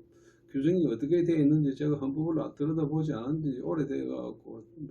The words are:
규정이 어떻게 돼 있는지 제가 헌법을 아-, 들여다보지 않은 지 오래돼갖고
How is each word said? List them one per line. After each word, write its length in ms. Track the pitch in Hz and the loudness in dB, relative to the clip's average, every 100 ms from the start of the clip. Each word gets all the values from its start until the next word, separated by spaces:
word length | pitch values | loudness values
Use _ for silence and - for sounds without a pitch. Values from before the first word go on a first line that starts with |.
| - - - _ _ | -14 -20 -20 _ _
규정이 360 | 139 147 185 147 | 0 2 4 2
어떻게 360 | 113 139 175 | 0 0 2
돼 180 | 160 165 | 4 4
있는지 360 | 143 156 143 135 | 6 4 2 0
제가 200 | 147 143 | 0 0
헌법을 440 | 135 143 160 160 | -2 -2 -2 -2
아-, 140 | - | -2
들여다보지 580 | - 147 160 143 156 156 | -2 -2 0 0 0 -2
않은 300 | 110 123 160 | -2 -2 -2
지 180 | 147 123 | -2 -4
오래돼갖고 1040 | 151 170 - 135 131 131 123 113 117 113 113 135 147 | -2 -2 -2 -2 -4 -6 -8 -10 -14 -16 -16 -16 -16